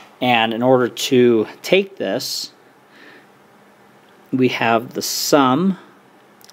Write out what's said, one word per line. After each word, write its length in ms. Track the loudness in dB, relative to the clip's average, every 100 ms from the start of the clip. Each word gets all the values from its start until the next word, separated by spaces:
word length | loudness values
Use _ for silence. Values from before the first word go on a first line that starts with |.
| -20 -6
And 320 | -2 0 0
in 80 | 0
order 280 | 2 2 2
to 580 | -4 0 4 4 4 0 -8
take 340 | 0 0 0 -6
this, 540 | -6 -6 -8 -10 -12 _ _ _ _ -20 -20 -20 _ _ _ _ _ _ _ _ _ _ _
we 160 | -2 0
have 460 | 0 -2 -2 -4
the 80 | -8
sum 760 | -8 -6 0 2 2 2 -2 -4 -12 _ _ _ _ _ -10